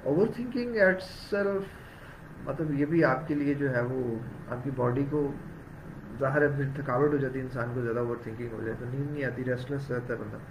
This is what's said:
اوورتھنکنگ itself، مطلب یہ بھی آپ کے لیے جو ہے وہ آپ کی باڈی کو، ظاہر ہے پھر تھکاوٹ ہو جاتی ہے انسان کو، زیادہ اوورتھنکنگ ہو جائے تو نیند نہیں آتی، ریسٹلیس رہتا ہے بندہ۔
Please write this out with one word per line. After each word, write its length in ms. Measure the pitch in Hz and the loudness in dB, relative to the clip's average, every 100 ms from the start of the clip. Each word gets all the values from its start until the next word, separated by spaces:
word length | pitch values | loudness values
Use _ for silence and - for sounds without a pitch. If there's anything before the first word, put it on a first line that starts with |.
اوورتھنکنگ 720 | - 151 220 - 240 240 240 226 | 4 4 4 2 -4 -2 -2 6
itself، 840 | 190 190 - - - 202 202 196 196 - - - - - - - - | 6 6 -2 -12 -2 0 2 0 -2 -10 -16 -18 -18 -16 -16 -10 -6
مطلب 260 | 139 156 | -2 0
یہ 140 | 143 143 | 2 4
بھی 180 | 170 | 6
آپ 240 | 143 127 - | 6 4 0
کے 80 | 147 | 0
لیے 180 | 143 | 2
جو 220 | 139 139 123 | 2 2 2
ہے 60 | |
وہ 340 | 123 131 123 113 - - - | 0 0 0 -2 -6 -10 -8
آپ 120 | 123 | -6
کی 60 | 139 127 | -4 0
باڈی 300 | 123 123 139 | 2 2 2
کو، 220 | 147 139 147 - - - - - - - - | 2 0 -2 -10 -14 -14 -14 -12 -14 -12 -2
ظاہر 220 | 135 147 | 2 4
ہے 60 | 147 | 4
پھر 220 | 139 135 147 | 4 0 -2
تھکاوٹ 380 | - 123 147 | 0 4 4
ہو 40 | 147 | 4
جاتی 220 | 135 135 | 0 -2
ہے 40 | |
انسان 280 | 127 123 120 | -4 -2 -2
کو، 80 | 123 | 0
زیادہ 180 | 117 117 | 0 0
اوورتھنکنگ 480 | 120 117 113 110 120 | 0 -2 -6 -6 -6
ہو 100 | 110 110 | -4 -4
جائے 100 | 117 | -4
تو 60 | 123 | -4
نیند 220 | 135 143 | -2 -2
نہیں 140 | 147 131 | -2 -2
آتی، 180 | 123 | -2
ریسٹلیس 480 | 127 123 127 143 139 | -2 -2 -2 -4 -2
رہتا 220 | 123 123 | -4 -2
ہے 60 | 113 | -6
بندہ۔ 180 | 107 110 - | -6 -10 -12